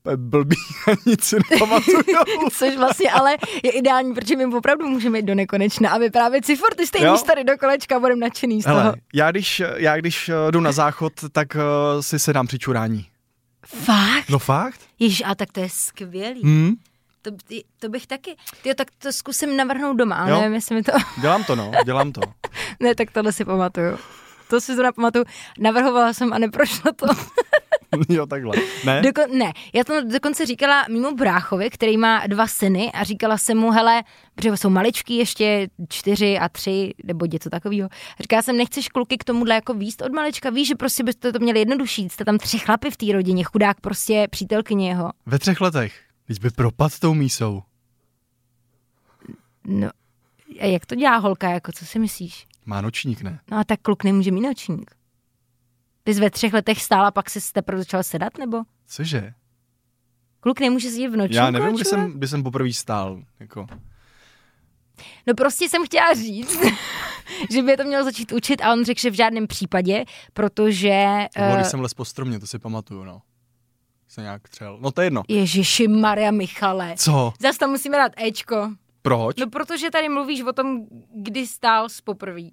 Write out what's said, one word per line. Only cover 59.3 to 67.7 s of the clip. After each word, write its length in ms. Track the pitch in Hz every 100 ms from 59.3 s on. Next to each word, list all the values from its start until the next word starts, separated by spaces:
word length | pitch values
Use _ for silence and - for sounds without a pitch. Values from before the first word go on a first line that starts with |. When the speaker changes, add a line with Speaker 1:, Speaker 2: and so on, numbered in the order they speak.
| 120 _ _ _ _ _ _ _ _ _ _
Speaker 2:
Kluk 200 | 233 262
nemůže 300 | 262 254 247
sedět 180 | 226 262
v 80 | 220
nočníku, 200 | 196 117
Speaker 1:
Já 140 | 127
nevím, 180 | 123 -
kdy 100 | 226
Speaker 2:
člověk? 200 | 190 202 185
Speaker 1:
jsem, 100 | 139
kdy 100 | 135
jsem 140 | 147
poprvé 300 | 131 131 127
stál, 500 | 120 - 107 95 92 - _
jako. 260 | 110 - 101 - - - _ _ _ _ _ _ _ _ _ _ - - -
Speaker 2:
No 80 |
prostě 340 | 240 277 - 349
jsem 160 | 339
chtěla 300 | 339 339 339
říct, 460 | 277 220 202 247 339 254 208 - -
<laughs> 460 | - - - 370 262
že 120 | 226
by 140 | 262